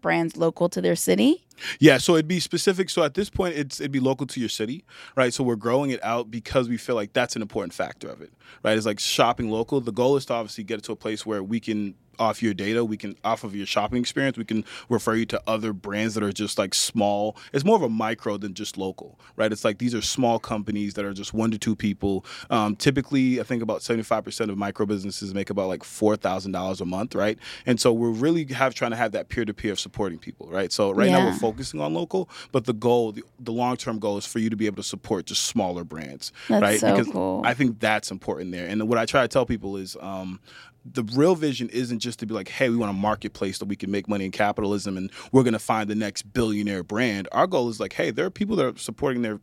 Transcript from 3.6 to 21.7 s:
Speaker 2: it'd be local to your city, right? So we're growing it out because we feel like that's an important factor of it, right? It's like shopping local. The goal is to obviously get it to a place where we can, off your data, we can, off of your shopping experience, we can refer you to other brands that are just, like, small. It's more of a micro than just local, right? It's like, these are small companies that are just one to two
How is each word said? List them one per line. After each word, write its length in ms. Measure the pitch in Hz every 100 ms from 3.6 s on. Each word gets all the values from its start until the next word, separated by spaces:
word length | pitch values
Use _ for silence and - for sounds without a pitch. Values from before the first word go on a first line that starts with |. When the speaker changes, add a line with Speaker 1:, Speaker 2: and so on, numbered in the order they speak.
| 139 -
Speaker 2:
it'd 100 | 147
be 60 | 135
local 260 | 131 131 131
to 100 | 131
your 80 | 110
city, 360 | - 110 160 - - - -
right? 180 | 127
So 80 | -
we're 140 | 127 113
growing 340 | 117 131 143
it 120 | 120
out 260 | 110 120 110
because 380 | 113 - 135 120
we 80 | 117
feel 180 | -
like 180 | 120 104
that's 220 | 127 123
an 80 | 117
important 320 | 104 110 87
factor 340 | - 87 - -
of 120 | -
it, 100 | 78 _ - -
right? 140 | 107 110
It's 100 | 107
like 140 | 104
shopping 500 | - - 117 120 113
local. 300 | 110 117 143
The 120 | 117
goal 240 | 104 127 139
is 80 | 135
to 80 |
obviously 280 | 117 107 -
get 160 | 101 107
it 60 |
to 80 | -
a 40 | 104
place 300 | 110 110 110
where 160 | 104
we 160 | 95 113
can, 380 | 117 107 101 - _ -
off 240 | 113 -
your 100 | 113
data, 320 | 95 101 117
we 140 | 113 107
can, 180 | 104 -
off 200 | 104 113
of 120 | 107 101
your 80 |
shopping 340 | 98 104 107 123
experience, 380 | 120 - 135 117
we 80 |
can 180 | 104 110 - - -
refer 240 | 117 -
you 100 | 113
to 160 | 113 110 -
other 260 | 110 110
brands 400 | 95 101 104 110
that 100 | 107
are 100 | 104
just, 260 | 95 104 -
like, 160 | 95
small. 600 | - - 113 104 101 107 - -
It's 100 | 139
more 120 | 170 220
of 60 |
a 60 | 127
micro 480 | 110 110 117 - 101
than 160 | 101
just 240 | 92 101 -
local, 420 | 95 - - - - -
right? 140 | 107
It's 140 | 107
like, 140 | 113 104
these 160 | 120
are 80 | 117
small 360 | - - 120 117
companies 540 | - 107 101 104 101
that 120 | 95 101
are 80 |
just 180 | 98 104
one 180 | 110 113
to 60 | 110
two 160 | 113